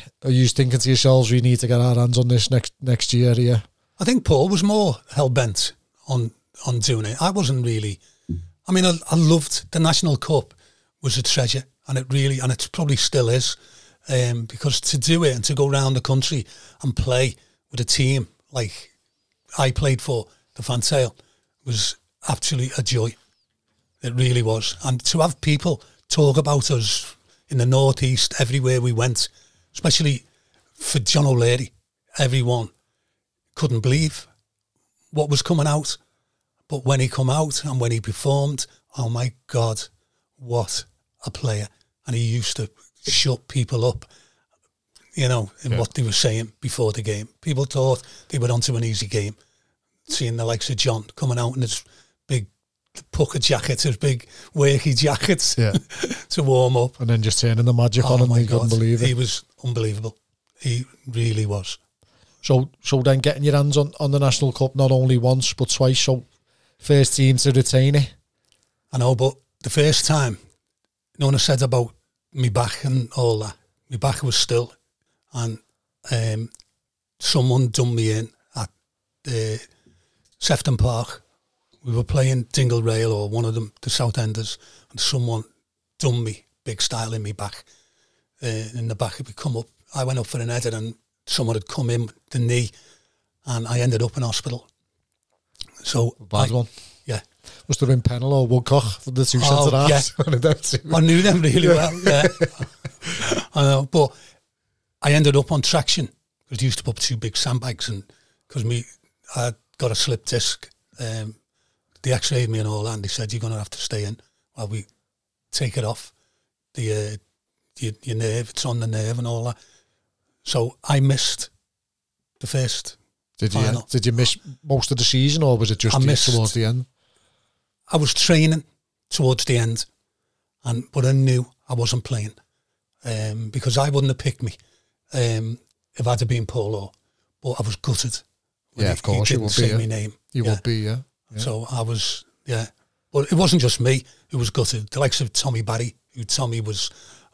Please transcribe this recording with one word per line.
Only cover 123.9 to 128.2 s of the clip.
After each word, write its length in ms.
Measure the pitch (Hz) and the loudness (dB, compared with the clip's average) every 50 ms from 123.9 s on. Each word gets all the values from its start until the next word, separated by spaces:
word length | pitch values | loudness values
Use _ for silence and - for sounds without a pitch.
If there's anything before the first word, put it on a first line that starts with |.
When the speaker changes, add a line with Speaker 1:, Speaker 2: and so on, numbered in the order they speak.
| - 127 104 | -2 0 0
Speaker 1:
you 60 | 123 | 2
miss 260 | 117 123 123 - - - - 160 131 - - | 2 2 2 2 0 -4 -8 -18 -18 -12 -4
most 280 | 147 139 131 - - | -2 -2 0 0 0
of 60 | 143 | -2
the 60 | 117 117 | 0 0
season, 400 | - - 127 135 143 147 165 156 | 2 2 2 2 2 2 2 2
or 140 | 135 123 | 4 4
was 140 | 107 113 107 | 2 2 0
it 80 | 107 - | 0 0
just 160 | - 110 - | 0 2 2
Speaker 2:
I 40 | 131 | 4
Speaker 1:
the, 60 | 131 | 4
Speaker 2:
missed 240 | 135 - - - 127 123 | 4 4 4 4 2 4
Speaker 1:
towards 200 | 113 110 107 - | 2 2 2 0
the 120 | 120 113 | 0 0
end? 200 | 110 120 127 127 _ _ _ _ _ _ _ _ _ _ _ _ _ _ _ _ _ _ _ _ - | 0 0 -2 -4 _ _ _ _ _ _ _ _ _ _ _ _ _ _ _ _ _ _ _ _ -2
Speaker 2:
I 60 | - | 0
was 160 | 160 151 - - | 0 0 0 0
training 500 | - | 0